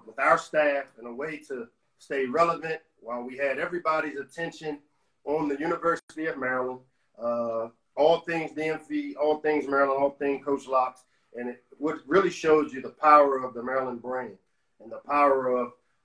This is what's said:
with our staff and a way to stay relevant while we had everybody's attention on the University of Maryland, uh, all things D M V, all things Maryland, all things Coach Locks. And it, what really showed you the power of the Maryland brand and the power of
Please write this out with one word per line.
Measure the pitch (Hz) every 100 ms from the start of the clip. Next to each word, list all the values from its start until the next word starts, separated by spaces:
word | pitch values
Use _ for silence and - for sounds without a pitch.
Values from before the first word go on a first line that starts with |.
| 113
with | 131
our | 143 165
staff | - 156 147 143 139 113
and | 120
a |
way | 120 156 151 -
to | 127 113 _ _ _
stay | - 139 127
relevant | 147 170 165 160 156 - _
while | 113 120
we | 123 131
had | 139 131
everybody's | 170 175 160 156 151 135
attention | 131 - 170 - 156 143 - _ _ _
on | 135 156 147
the | 139
University | 165 170 165 - - 156 160
of | 139
Maryland, | 127 127 127 127 - _ _ -
uh, | 117 120 117 113 113 - _ 131
all | 151 165
things | - 165 151
D | 139
M | 160 151 -
V, | 151 143 139
all | 151 151
things | 151 151 131
Maryland, | 139 139 135
all | 143
things | - 143 135
Coach | 143 135 131
Locks. | 131 127 - _ _ _ 117
And | 120
it, | 123 _ -
what | 151 156 131
really | 180 175
showed | - 160 156 147
you | 135
the | 117
power | - 151 147 143 131
of | 127
the | 117
Maryland | 127 131 127 120
brand | 120 127 117 95 _ _ _ _
and | 117
the | 113 -
power | 143 143 135 127
of | 123 123 - _ _